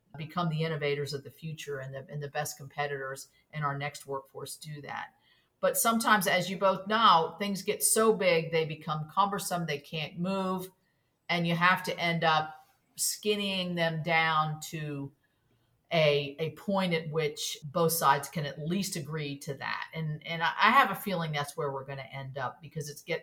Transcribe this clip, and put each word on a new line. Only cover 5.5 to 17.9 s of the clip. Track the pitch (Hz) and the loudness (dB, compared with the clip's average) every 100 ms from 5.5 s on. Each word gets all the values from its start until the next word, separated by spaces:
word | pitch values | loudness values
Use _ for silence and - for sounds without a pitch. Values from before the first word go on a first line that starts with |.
| _ | _
But | 185 - | 0 2
sometimes, | 233 226 247 214 180 | 2 4 4 4 4
as | 180 180 | 2 0
you | 180 | 2
both | 196 190 196 | 2 2 0
know, | 220 220 170 160 - | 6 8 8 6 0
things | 202 196 | -4 -2
get | - - | -2 0
so | - 220 226 | 2 6 6
big, | 190 185 165 160 | 6 4 4 2
they | 165 | 0
become | 160 156 - 156 156 | 0 -4 -6 -4 -2
cumbersome, | - 202 196 - 175 165 | 0 2 0 -2 -2 -2
they | 143 | -6
can't | - 160 151 - | -6 -8 -8 -4
move, | 180 196 185 185 180 - _ _ _ _ - | -4 -2 -2 -4 -6 -14 _ _ _ _ -4
and | 175 170 | 0 0
you | 170 | 2
have | 175 185 | 4 4
to | - - | 0 -2
end | 170 165 | 0 2
up | 160 156 156 - _ _ _ - | 4 2 0 -6 _ _ _ -6
skinnying | - - 208 208 202 190 180 | -4 -2 -2 0 -2 -2 -2
them | 175 165 160 | 0 0 0
down | 151 165 160 156 156 156 - | 2 2 4 4 2 -2 -8
to | 160 151 143 139 - _ _ _ _ _ _ - | -8 -6 -6 -8 -12 _ _ _ _ _ _ -2
a, | 165 151 143 143 - | 4 4 4 0 -4
a | 160 | -6
point | - - 196 185 | -4 -2 0 2
at | 160 156 | 0 0
which | 156 151 151 - - 147 | 0 0 -2 -6 -8 -6
both | 175 165 | 0 2